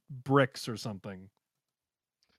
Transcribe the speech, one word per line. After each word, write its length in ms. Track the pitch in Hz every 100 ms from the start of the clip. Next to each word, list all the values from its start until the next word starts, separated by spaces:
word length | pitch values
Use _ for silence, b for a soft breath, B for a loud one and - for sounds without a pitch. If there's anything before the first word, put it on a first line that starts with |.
| -
bricks 580 | 131 127 139 131 - -
or 80 | 110
something. 520 | 117 98 107 95 95 _ _ _ _ _ _ _ _ _ _